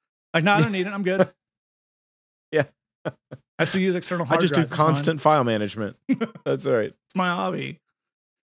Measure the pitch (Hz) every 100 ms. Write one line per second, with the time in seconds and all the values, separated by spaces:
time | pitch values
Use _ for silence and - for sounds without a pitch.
0 | _ _ _ 165 175 202 220 190 185 202
1 | 180 190 185 - _ _ _ _ _ _
2 | _ _ _ _ _ 151 135 _ _ _
3 | - - _ - _ - 170 190 185 175
4 | - 175 165 165 180 - 143 160 156 143
5 | 151 160 151 151 120 110 104 104 101 -
6 | - 262 226 - 143 139 135 120 104 -
7 | _ 190 180 180 190 156 135 165 _ _
8 | _ _ _ _ _ _